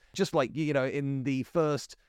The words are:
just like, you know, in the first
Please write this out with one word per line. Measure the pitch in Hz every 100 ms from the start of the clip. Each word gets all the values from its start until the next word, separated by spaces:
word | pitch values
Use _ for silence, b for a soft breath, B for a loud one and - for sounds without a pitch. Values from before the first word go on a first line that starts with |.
| b
just | - 196
like, | 160 131 147
you | 151
know, | 139 131
in | 143 139 135
the | 131 131
first | 127 175 151 143 - -